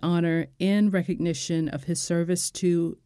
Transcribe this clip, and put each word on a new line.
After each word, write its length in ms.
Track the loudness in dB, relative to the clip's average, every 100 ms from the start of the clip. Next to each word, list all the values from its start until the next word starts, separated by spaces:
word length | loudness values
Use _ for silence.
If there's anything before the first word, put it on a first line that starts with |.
honor 420 | 2 2 2 0 -2 -2
in 320 | 0 2 2
recognition 760 | 2 0 -2 -2 -2 -2 -2 -2
of 160 | -4 -4
his 140 | -4
service 520 | 0 0 0 -2 -4
to 440 | -2 0 2 0 -4